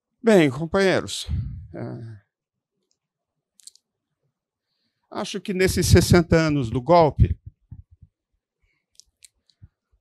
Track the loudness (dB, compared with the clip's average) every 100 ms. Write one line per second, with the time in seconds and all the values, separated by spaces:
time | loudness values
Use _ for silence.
0 | _ _ 2 2 2 -2 -4 -2 0 0
1 | -4 -10 -8 -8 -8 -12 -18 -14 -14 -14
2 | -16 -20 _ _ _ _ _ _ _ _
3 | _ _ _ _ _ _ _ _ _ _
4 | _ _ _ _ _ _ _ _ _ _
5 | _ -14 -12 -12 -8 -2 -2 0 2 4
6 | 6 4 4 2 2 -2 -4 -4 2 4
7 | 4 2 0 -2 -14 -20 _ -20 -20 _
8 | -20 _ _ _ _ _ _ _ _ _
9 | _ _ _ _ _ _ -20 _ _ _